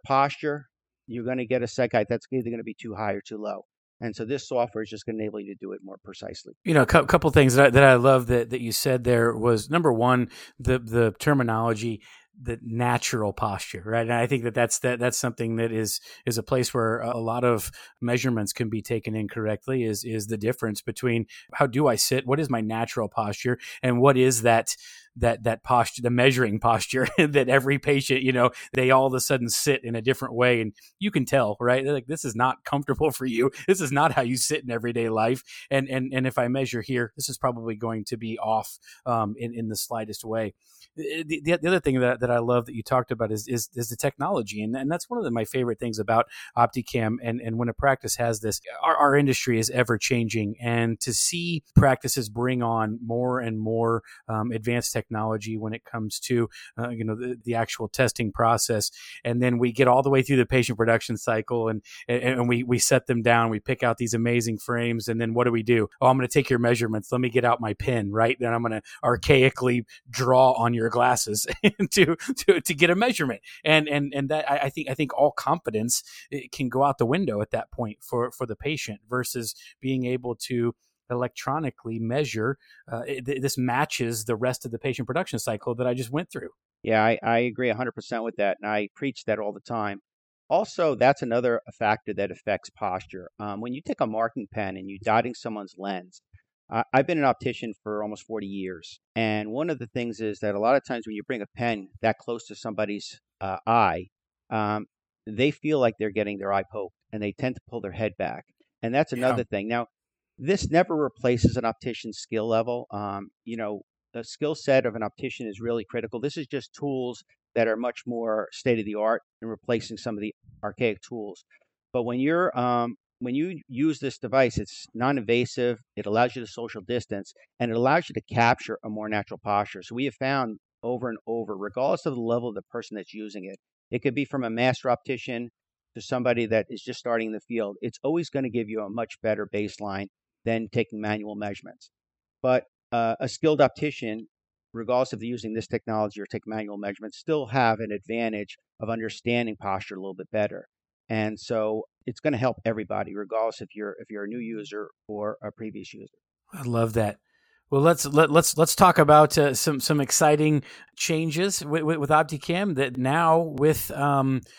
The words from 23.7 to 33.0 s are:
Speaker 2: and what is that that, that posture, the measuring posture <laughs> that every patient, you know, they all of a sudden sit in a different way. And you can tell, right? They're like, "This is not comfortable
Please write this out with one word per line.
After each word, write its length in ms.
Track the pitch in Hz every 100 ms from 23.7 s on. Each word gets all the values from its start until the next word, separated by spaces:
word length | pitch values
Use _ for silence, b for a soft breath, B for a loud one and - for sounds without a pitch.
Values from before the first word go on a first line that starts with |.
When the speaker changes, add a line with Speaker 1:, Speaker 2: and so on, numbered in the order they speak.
| B
Speaker 2:
and 180 | 127 120
what 160 | 135 127
is 240 | 131 117
that 340 | 117 113 - - B B B 123
that, 260 | 117 113
that 200 | 113 113
posture, 380 | - 123 113 -
the 80 | 120
measuring 500 | 120 135 127 113 104
posture 480 | 117 113 - 131 127
<laughs> 40 | -
that 320 | 151 143 123
every 280 | 139 131 139
patient, 420 | - 139 - 131
you 100 | 131
know, 200 | 127 123 B B
they 180 | - 127
all 160 | 131 135
of 60 |
a 60 | 127
sudden 300 | - 135 117
sit 340 | - 151 135
in 120 | 120 117
a 60 |
different 320 | 120 131 131
way. 280 | 117 123 120
And 120 | 110 b b _
you 120 | 202
can 140 | 165 123
tell, 320 | 139 107 101
right? 240 | 120 131
They're 100 | 135
like, 140 | 143 120
"This 180 | 151 135
is 100 | 110
not 280 | 127 -
comfortable 480 | - 143 143 131